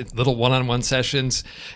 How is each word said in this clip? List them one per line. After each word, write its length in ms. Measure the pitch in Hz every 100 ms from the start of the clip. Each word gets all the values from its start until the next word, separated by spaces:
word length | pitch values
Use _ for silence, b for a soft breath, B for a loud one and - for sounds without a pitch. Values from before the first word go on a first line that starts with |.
| 123
little 220 | 110 123 120
one-on-one 460 | 123 131 127 120
sessions 640 | 117 131 120 143 131 - - B B